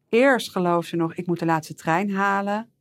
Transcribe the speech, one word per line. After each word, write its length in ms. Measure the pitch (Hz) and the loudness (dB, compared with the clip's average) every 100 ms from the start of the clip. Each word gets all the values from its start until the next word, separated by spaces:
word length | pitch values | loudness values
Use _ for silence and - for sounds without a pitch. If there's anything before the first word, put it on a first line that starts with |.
| _ | _
Eerst 420 | 226 277 247 - | 4 4 4 0
gelooft 360 | 196 180 170 165 | -2 0 0 0
ze 80 | 170 | -2
nog, 180 | 165 170 | -2 -4
"Ik 120 | 180 | -4
moet 120 | 170 | -2
de 60 | 165 | 0
laatste 280 | 160 156 | 0 -2
trein 380 | 156 - 165 202 | -6 -2 0 0
halen." 600 | 190 202 196 202 208 233 _ | -2 0 0 -2 -4 -6 _